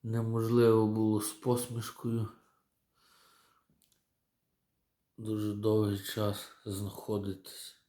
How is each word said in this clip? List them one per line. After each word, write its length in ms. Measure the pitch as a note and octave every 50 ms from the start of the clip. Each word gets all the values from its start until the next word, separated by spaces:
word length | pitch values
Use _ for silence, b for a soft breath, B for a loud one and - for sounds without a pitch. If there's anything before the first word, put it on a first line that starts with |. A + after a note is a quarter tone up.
| -
неможливо 840 | A2+ A2+ A#2 A2+ A2+ A2+ A2+ A2+ A2+ A#2 A#2+ A#2+ A#2 A2 A2 A2 G#2+
було 340 | A2 A2 A2 G#2+ G#2+ G#2+
з 100 | G#2 - -
посмішкою 920 | - - B2+ B2 A#2+ A#2+ - A#2 A#2 A2+ - - - - A#2+ A2+ A#2 A2 G#2 - _ _ _ _ _ _ _ _ _ _ _ b b b b b b b b b b b b b b b b _ _ _ _ _ _ _ _ _ _ _ _ _ _ _ _ _ _ _ _ _ _ _ _ _ _ _ _ _ -
дуже 360 | A2+ G#2+ G#2+ G#2+ G#2+ G#2 G#2
довгий 460 | G#2 G#2 A2 G#2+ G#2+ G#2+ G2+ G2+ G2
час 520 | - - - - G#2+ G#2 G2+ - - - - _ _
знаходитись. 1120 | A2 G2 F#2+ G#2 G2 - - - - G#2+ G2+ G2 G2 F#2+ F#2+ - - - - - - - _ _